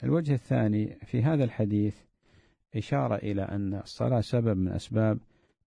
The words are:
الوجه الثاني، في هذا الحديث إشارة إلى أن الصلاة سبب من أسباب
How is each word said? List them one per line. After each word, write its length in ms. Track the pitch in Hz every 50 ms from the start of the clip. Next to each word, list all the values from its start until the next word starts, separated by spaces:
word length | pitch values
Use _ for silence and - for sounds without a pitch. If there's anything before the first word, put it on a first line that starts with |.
| -
الوجه 300 | 131 147 170 165 147 139
الثاني، 640 | 123 - - 135 123 113 107 104 107 107 107 - - -
في 180 | - - 123 113
هذا 200 | 151 160 147 131
الحديث 520 | 117 - - 110 101 104 104 104 107 - - - _ _ _ _ _ _ _ _ _ _ _ _ _ -
إشارة 400 | 113 101 - 139 139 135 120 107
إلى 260 | 101 - 107 101 98
أن 320 | 95 101 101 101 101 95 98
الصلاة 480 | 98 - - - - 113 120 127 117
سبب 360 | 104 - - 120 117 113 104
من 100 | 92 92
أسباب 520 | 92 - - - - 117 110 107 110 104 - - _ _ _ _ _ _ _ _